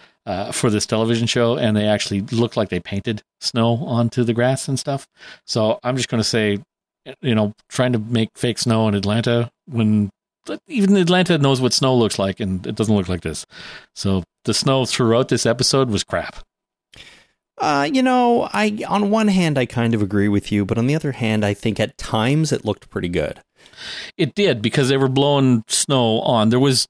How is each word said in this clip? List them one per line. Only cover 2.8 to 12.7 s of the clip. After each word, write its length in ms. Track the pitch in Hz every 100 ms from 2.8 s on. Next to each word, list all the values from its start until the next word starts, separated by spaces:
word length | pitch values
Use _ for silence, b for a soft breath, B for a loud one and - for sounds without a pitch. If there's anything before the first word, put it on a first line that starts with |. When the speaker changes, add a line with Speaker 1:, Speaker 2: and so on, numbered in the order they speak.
Speaker 1:
painted 420 | - 98 120 107 - _
snow 380 | - 117 117 117 -
onto 400 | 117 117 - 117
the 80 |
grass 340 | 117 123 135 -
and 100 | 131
stuff. 300 | - 139 - B B B -
So 320 | 120 107 113
I'm 120 | 120 131
just 140 | 117
gonna 140 | 120 107
say, 340 | 117 107 101 - _ _ _ 131 123
you 120 | 139
know, 200 | 110 104 - _
trying 240 | - 127
to 60 | 120
make 300 | 110 120 110 -
fake 240 | 123 107
snow 280 | 120 113 110
in 40 | 101
Atlanta 540 | 101 110 120 117 117 - -
when 440 | 120 110 107 101 - _ _ - 302 -
even 280 | 277 196 196
Atlanta 400 | 170 180 175 160
knows 240 | 139 131
what 120 | 123
snow 220 | - 135 127
looks 240 | 107 -
like, 200 | 98 95
and 280 | 101 92
it 80 | -